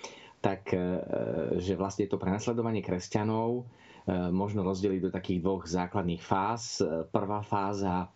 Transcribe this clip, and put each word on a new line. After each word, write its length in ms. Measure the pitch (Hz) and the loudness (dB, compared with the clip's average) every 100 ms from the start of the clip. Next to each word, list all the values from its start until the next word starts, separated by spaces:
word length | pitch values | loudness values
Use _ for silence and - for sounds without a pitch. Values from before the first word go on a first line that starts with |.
| - - - - | -16 -16 -20 -2
tak, 320 | 101 95 - | 0 0 0
e, 80 | 92 90 90 - - - - 76 87 | 0 2 0 0 -2 0 0 0 0
že 160 | 90 87 | 0 0
vlastne 320 | 98 - 101 | 0 0 0
to 80 | 92 | 0
prenasledovanie 640 | 92 101 120 117 113 107 | 0 0 0 0 0 0
kresťanov, 800 | 90 90 - 110 107 110 117 123 | 0 -2 0 0 2 2 0 -2
e, 20 | 123 - - - - 92 87 | -6 -16 -20 -8 -2 0 2
možno 320 | 92 101 104 92 | 2 2 0 0
rozdeliť 400 | 92 101 95 90 | 2 2 2 0
do 80 | |
takých 240 | 92 - 90 | -2 -2 0
dvoch 320 | 90 95 82 | 2 0 0
základných 540 | 90 87 107 87 85 - | 0 0 0 0 -2 0
fáz. 560 | 98 101 117 113 - | 2 2 -2 -4 0
E, 240 | 90 82 80 | 0 0 0
prvá 400 | 107 98 104 104 | -2 0 -2 0
fáza 640 | 104 98 104 98 90 90 | 0 0 0 0 0 -2